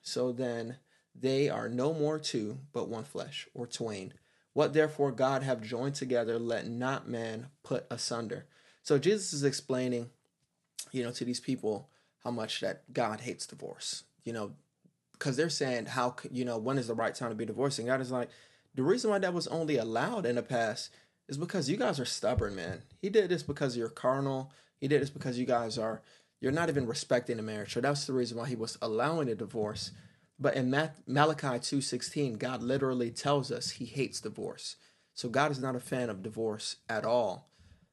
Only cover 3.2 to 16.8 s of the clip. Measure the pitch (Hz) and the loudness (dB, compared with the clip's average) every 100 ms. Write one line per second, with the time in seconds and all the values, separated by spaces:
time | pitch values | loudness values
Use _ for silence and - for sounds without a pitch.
3.2 | - - - - 120 - 113 101 95 - | -6 -8 -10 -10 -8 -4 -4 -4 -8 -14
4.2 | _ _ _ 139 147 147 151 147 139 117 | _ _ _ 2 4 6 4 4 0 4
5.2 | 131 135 135 120 110 117 135 143 127 120 | 2 4 2 0 -2 -2 -2 -2 0 2
6.2 | 113 117 117 113 104 120 127 139 - 117 | 2 0 0 -2 -2 -2 0 -2 -2 -4
7.2 | 113 110 131 _ - 131 - 120 - 117 | -4 -6 -10 _ -4 -4 -4 -6 -4 -4
8.2 | 110 - - _ - _ - 143 160 214 | -4 -6 -12 _ -20 _ 4 4 6 4
9.2 | 190 147 139 139 - 127 127 120 120 _ | 0 0 2 0 -2 0 0 -2 -4 _
10.2 | _ _ _ _ _ - - 131 120 120 | _ _ _ _ _ -16 -6 -4 -2 -2
11.2 | 120 123 - 123 107 101 - _ _ _ | -4 -2 -2 -2 0 -2 -6 _ _ _
12.2 | 120 120 - - 104 95 - 127 113 107 | -6 -4 -4 -2 -2 -4 -4 0 0 -2
13.2 | 120 - - - - - - - - _ | -6 -8 -10 -10 -10 -8 -8 -8 -12 _
14.2 | 113 117 101 - _ _ _ _ _ - | -8 -6 -6 -10 _ _ _ _ _ -4
15.2 | 147 127 160 147 135 123 - 127 123 123 | 0 2 2 2 0 0 -2 0 0 0
16.2 | - 123 123 113 117 139 | -6 -4 -2 -2 0 0